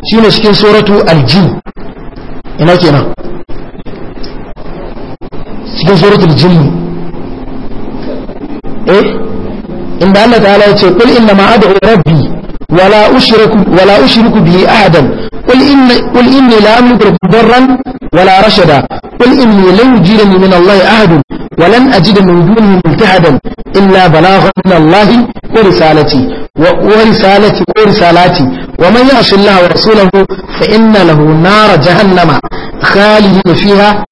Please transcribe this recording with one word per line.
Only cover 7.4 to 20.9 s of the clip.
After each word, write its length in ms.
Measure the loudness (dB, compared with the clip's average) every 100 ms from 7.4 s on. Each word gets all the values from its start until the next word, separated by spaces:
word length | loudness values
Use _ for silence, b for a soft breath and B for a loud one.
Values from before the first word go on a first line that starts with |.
| -12 -10 -8 -8 -8 -8 -10 -10 -12 -14 -12 -10 -8 -6
Eh? 220 | 0 0 0 -4 -6 -8 -8 -10 -12 -12 -8 -2
Inda 220 | 0 2
Allah 180 | 2 2
Ta'ala 220 | 2 2 2
ya 100 | 2
ce, 120 | 0
"Qul 220 | 2 2
inna 240 | 2 2
ma 120 | 2 2
ad'u 140 | 2 2 2
rabbi 420 | 2 0 2 0 -2 -6 -8 -12 -4
wa 200 | 0 2
la 140 | 2 2
ushriku, 460 | 0 0 2 2 0
wa 200 | 0 2 2
la 100 | 2
ushriku 400 | 2 2 2 2
bihi 260 | 2 2 2
ahadan. 400 | 2 2 2 0 B B -8
Qul 180 | 0 0
inna, 320 | 2 2 2 0 0
qul 180 | 0 2
inni 300 | 2 4 4
la 180 | 4 4
amliku 260 | 2 2 2
lakum 220 | 0 0
darran 360 | 2 2 2 2 0 -4 -12 -4
wa 160 | 0
la 180 | 2 2
rashada. 360 | 2 2 2 0 -2 -10 -14
Qul 180 | -2 0
inni 360 | 2 2 2 2
lan 160 | 2 2
yujirani 420 | 2 2 2 2 2
min 140 | 2
Allahi 280 | 2 2 2
ahadun 400 | 2